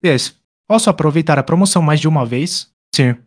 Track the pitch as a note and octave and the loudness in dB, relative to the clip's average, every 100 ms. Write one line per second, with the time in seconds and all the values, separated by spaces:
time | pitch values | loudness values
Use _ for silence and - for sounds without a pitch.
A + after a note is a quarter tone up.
0 | F3+ C3+ - _ _ _ _ A3 A3 F3+ | 0 0 -2 _ _ _ _ 0 0 0
1 | D#3 D3+ D#3+ D3 C3 E3 F#3+ F#3 D#3 D3+ | 0 0 0 0 0 0 2 2 2 0
2 | D#3 D#3 A#2+ B2 E3 - - _ _ - | 0 0 -2 -4 -6 -8 -12 _ _ 0
3 | C3 A#2+ | 0 0